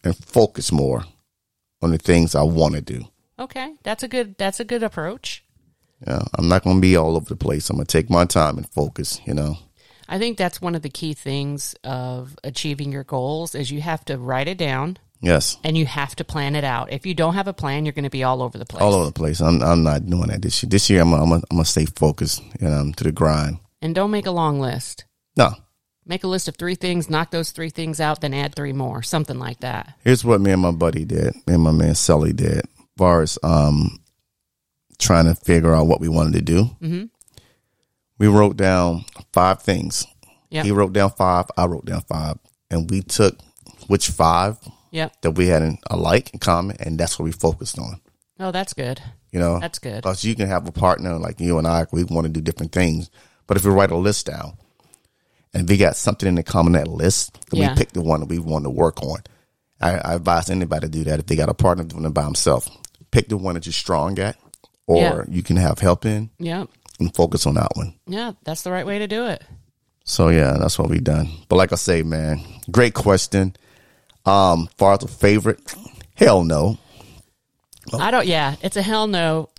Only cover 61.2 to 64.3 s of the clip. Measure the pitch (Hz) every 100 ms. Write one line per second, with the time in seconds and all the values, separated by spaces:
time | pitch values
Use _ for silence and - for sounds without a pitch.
61.2 | 76 78 76 - 95 90 82 82 80 73
62.2 | 73 78 - 65 - - - _ _ 117
63.2 | - 107 92 87 82 80 - 82 78 98
64.2 | 98